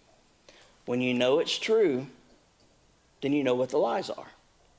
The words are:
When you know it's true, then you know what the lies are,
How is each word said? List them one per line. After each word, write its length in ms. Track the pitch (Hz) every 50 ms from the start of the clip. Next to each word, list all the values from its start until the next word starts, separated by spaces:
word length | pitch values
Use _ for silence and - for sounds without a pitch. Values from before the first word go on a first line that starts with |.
| _ _ _ _ _ _ _ _ _ - - - - - _ _ -
When 140 | - 123 123
you 140 | 127 127 123
know 240 | 123 123 127 139 165
it's 200 | 160 - - -
true, 500 | - - 220 226 208 160 131 127 139 147 - - _ _ - _ _ _ _ _ _ _ _ _ _ _ _ _ _ _ _ - -
then 100 | 135 143
you 100 | 147 135
know 120 | 127 123
what 160 | 123 131 123
the 80 | - 151
lies 320 | 185 233 - 196 160 -
are, 160 | - - - - - _ _ _ _ _ _ _ _